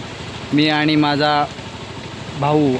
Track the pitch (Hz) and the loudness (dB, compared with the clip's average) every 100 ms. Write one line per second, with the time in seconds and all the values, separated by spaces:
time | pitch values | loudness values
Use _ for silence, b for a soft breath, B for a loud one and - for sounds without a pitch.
0 | - - - - - 147 156 151 151 151 | -2 -10 -12 -12 -2 2 2 2 2 4
1 | 151 143 151 147 147 - - - - - | 4 2 2 2 0 -4 -14 -14 -14 -12
2 | - - - - 143 151 143 127 | -12 -12 -10 -4 2 4 4 2